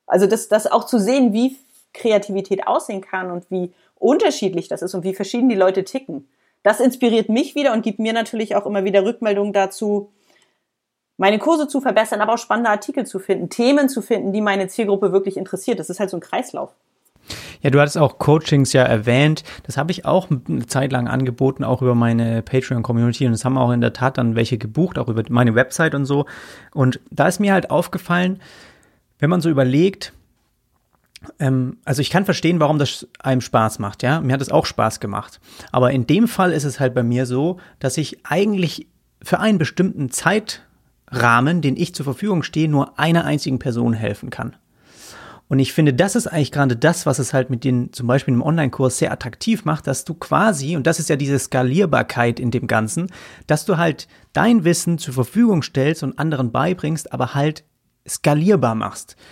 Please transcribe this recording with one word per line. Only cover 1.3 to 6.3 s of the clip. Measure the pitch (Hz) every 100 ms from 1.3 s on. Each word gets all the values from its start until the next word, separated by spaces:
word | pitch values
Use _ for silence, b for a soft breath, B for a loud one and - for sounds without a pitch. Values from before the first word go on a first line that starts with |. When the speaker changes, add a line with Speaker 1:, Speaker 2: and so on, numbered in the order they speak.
Speaker 1:
wie | 208 254 269 _ _ _
Kreativität | - 233 214 202 196 190 190 -
aussehen | 262 - 202
kann | 190 185 185
und | 175 175
wie | 185 180 b b _
unterschiedlich | 226 302 - - 196 175 -
das | 151
ist | 180
und | 185
wie | 175 -
verschieden | 202 240 254
die | 208
Leute | 185 190 185
ticken. | - - 139 -